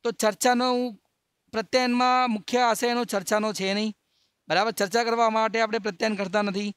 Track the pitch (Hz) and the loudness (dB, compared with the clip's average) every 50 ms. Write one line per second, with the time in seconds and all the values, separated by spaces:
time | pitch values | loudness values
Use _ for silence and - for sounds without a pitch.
0 | _ 240 226 _ - 214 202 - - 254 247 240 247 254 247 247 247 247 208 - | _ -6 -4 _ 0 0 0 2 2 2 2 2 2 0 0 0 -2 -4 -8 -12
1 | _ _ _ _ _ _ _ _ _ _ - 220 214 - - 254 254 247 240 247 | _ _ _ _ _ _ _ _ _ _ -8 -8 -6 0 0 0 2 2 2 2
2 | 254 254 254 254 254 247 220 214 - - - 247 247 233 220 - - 240 240 240 | 2 2 2 2 2 0 -2 -4 -4 -2 0 2 2 2 2 0 0 0 0 -2
3 | 240 185 - 202 185 - 214 214 214 220 202 165 190 190 196 208 214 220 208 _ | -2 -2 -4 -4 -2 0 0 0 0 -2 -4 -4 -4 -2 -2 -2 -2 -4 -6 _
4 | _ _ _ _ _ _ _ _ _ - 156 175 208 226 214 - 202 190 175 233 | _ _ _ _ _ _ _ _ _ 0 2 2 2 0 0 -2 -2 0 2 0
5 | 240 233 226 233 233 226 220 220 220 220 196 226 226 214 220 233 196 214 185 - | 2 2 2 2 2 2 4 2 0 0 0 0 0 0 -2 -4 -4 -4 -4 -2
6 | - 220 214 190 202 190 175 214 208 202 185 196 208 208 202 | -2 -2 -2 -2 -4 -2 0 0 0 0 -2 -4 -6 -6 -10